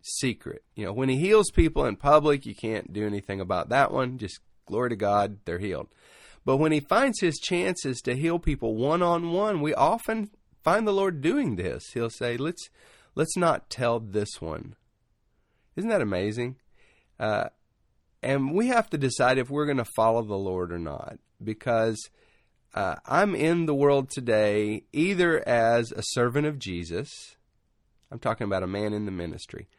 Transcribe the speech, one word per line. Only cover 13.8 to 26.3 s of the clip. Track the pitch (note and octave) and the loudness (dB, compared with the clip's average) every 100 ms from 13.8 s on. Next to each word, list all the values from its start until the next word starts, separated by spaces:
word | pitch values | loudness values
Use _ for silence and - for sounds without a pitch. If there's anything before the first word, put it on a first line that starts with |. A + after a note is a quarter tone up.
| A#2+ A#2 | 0 0
this | G#2+ G#2 G2+ - | -2 -2 -2 -6
one." | D#2+ D#2 - - _ _ _ _ _ _ _ _ _ - | -8 -8 -10 -18 _ _ _ _ _ _ _ _ _ -6
Isn't | A3+ | 0
that | G3+ | 2
amazing? | G#2+ F2+ G2+ A2+ B2 C3 _ _ _ _ _ - | 2 0 -2 -2 -6 -8 _ _ _ _ _ -6
Uh, | G#2+ G#2 - - _ _ _ _ _ _ | -2 -2 -2 -8 _ _ _ _ _ _
and | - C#3 C3+ F3+ | -2 0 0 0
we | B3 | 2
have | A#3+ - | 0 0
to | D3 | -2
decide | C3 - B2+ C3 | -2 2 4 4
if | B2 | 0
we're | C#3+ D3 | -2 0
gonna | C3+ A2+ | -2 -2
follow | - A2+ A2+ | 2 4 4
the | G#2+ | 0
Lord | G2 G2 F#2 F2 | -4 -2 -4 -4
or | E2+ | -6
not, | D#2 C#2+ - - _ _ | -6 -8 -12 -16 _ _
because, | G#2+ G#2+ B2+ A2+ A2+ G#2+ - _ _ _ _ _ _ | -8 -6 0 2 2 -2 -8 _ _ _ _ _ _
uh, | - F#2 - - | -4 -4 -4 0
I'm | D3+ G3+ F3 | 2 2 2
in | D#3 E3+ D#3+ | 2 2 0
the | |
world | C#3 C#3+ C#3 C3 | 2 4 4 0
today | - A#2+ G#2+ G#2 G#2 G#2+ G#2+ - | -4 2 4 4 2 0 -4 -4
either | C#3+ F3+ F#3 E3+ D#3+ - | 0 0 2 2 2 2
as | A#2 A2+ A#2+ A#2 | 4 6 4 2
a | - - | -4 -4
servant | B2+ A#2+ | 0 2